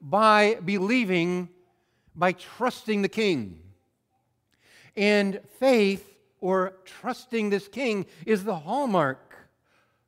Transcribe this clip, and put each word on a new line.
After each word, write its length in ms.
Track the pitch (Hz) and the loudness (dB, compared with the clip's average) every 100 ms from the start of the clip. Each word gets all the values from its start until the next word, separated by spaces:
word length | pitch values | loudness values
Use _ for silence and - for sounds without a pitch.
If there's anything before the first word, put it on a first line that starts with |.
by 540 | 143 196 220 214 208 226 180 | -4 2 4 6 4 0 -2
believing, 840 | 202 196 254 196 180 175 180 175 _ _ _ _ _ _ 156 | -2 0 0 0 0 0 -2 -6 _ _ _ _ _ _ -2
by 160 | 180 | -2
trusting 720 | 180 - - 240 - - 208 | -2 -10 -4 -4 -4 -4 -2
the 60 | 196 | -2
king. 520 | 220 208 147 98 80 92 _ _ _ _ _ _ _ _ _ _ - - - | 0 0 0 -4 -14 -20 _ _ _ _ _ _ _ _ _ _ -20 -12 0
And 460 | 202 208 196 202 - - | 2 2 0 -4 -12 0
faith, 580 | 262 240 196 190 - _ _ - | 4 4 4 0 -8 _ _ -6
or 380 | 185 190 190 190 - | -2 0 -2 -6 -20
trusting 640 | - 226 247 - 233 208 | -12 -10 -10 -6 -4 -2
this 160 | 196 - | -4 -6
king, 400 | 240 262 202 - - - | -6 -4 -4 -6 -8 -2
is 180 | 214 | -2
the 120 | 202 170 | -2 -6
hallmark 800 | 151 262 269 185 139 131 - - _ _ _ _ _ _ | -4 -4 0 0 0 -2 -14 -20 _ _ _ _ _ _